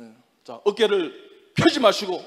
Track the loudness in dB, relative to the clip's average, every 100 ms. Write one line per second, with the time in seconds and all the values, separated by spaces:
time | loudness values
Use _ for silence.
0 | -20 -20 _ _ -20 -6 -2 0 0 0
1 | -2 -8 -20 -20 _ 2 2 4 2 2
2 | -4 -8